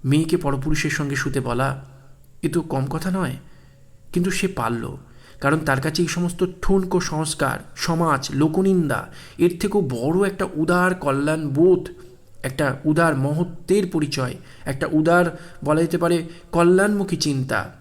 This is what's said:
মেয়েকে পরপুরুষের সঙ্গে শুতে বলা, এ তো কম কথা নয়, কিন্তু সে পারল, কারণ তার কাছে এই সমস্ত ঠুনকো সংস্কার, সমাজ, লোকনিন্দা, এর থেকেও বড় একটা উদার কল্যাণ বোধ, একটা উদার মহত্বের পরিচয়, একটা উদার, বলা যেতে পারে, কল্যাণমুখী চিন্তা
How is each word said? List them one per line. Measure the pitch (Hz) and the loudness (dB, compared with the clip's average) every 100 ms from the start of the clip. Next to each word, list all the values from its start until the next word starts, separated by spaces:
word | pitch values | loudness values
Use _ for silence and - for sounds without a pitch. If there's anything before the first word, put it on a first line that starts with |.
মেয়েকে | 131 147 160 175 | 2 2 2 0
পরপুরুষের | 139 139 147 - 156 | 0 -2 0 0 0
সঙ্গে | - 143 139 | -2 -4 -2
শুতে | 143 135 | -2 -2
বলা, | 123 120 135 135 - - - - - - | -2 -2 -2 -4 -12 -20 -20 -20 -20 -6
এ | 160 | -2
তো | 170 | -2
কম | 165 139 135 | -2 -4 -4
কথা | 160 185 | -4 -4
নয়, | 185 156 135 - - - - - - - | -2 -4 -6 -14 -20 -20 -20 -20 -20 -4
কিন্তু | 180 180 | -2 0
সে | 185 190 | 0 -2
পারল, | 185 113 117 123 135 - - - - | -2 -2 -2 -6 -12 -16 -20 -20 -2
কারণ | 139 160 | 0 2
তার | 156 135 | 2 0
কাছে | 147 156 | 0 0
এই | 170 | -2
সমস্ত | - 175 175 185 180 | 0 -2 -2 -4 0
ঠুনকো | - 196 185 180 | 2 2 2 -2
সংস্কার, | 175 156 156 - 139 120 - - | -2 -4 -4 -2 -2 -2 -10 -8
সমাজ, | - 165 165 139 - | -2 0 2 0 -2
লোকনিন্দা, | 139 156 160 190 185 151 117 - - - - | 0 2 2 2 2 2 -2 -6 -16 -18 0
এর | 175 175 | 0 2
থেকেও | 208 208 | 0 0
বড় | 147 120 127 180 196 | 0 -2 0 2 0
একটা | 196 190 | -2 -6
উদার | 151 160 180 180 | -2 0 2 2
কল্যাণ | 185 143 135 143 160 151 | 0 0 0 0 0 -2
বোধ, | 135 180 180 - - - - - - | 4 6 4 0 -14 -20 -20 -20 -10
একটা | 131 135 147 135 | -8 -2 -2 0
উদার | 156 156 165 139 | 0 2 2 2
মহত্বের | 135 151 175 - - 196 185 | 0 0 -4 -6 0 0 2
পরিচয়, | 160 143 131 127 - - - | -2 -2 -2 -4 -6 -16 -12
একটা | - 139 156 | -8 -4 0
উদার, | 151 156 175 170 - - - | 2 4 4 4 -2 -16 -10
বলা | 143 151 | 0 2
যেতে | 165 170 | 2 0
পারে, | 170 175 165 - - | 2 0 -2 -14 -4
কল্যাণমুখী | 170 170 185 208 208 196 - | 4 6 6 4 0 -2 -2
চিন্তা | 151 135 131 117 - - | 0 -2 -2 -4 -4 -12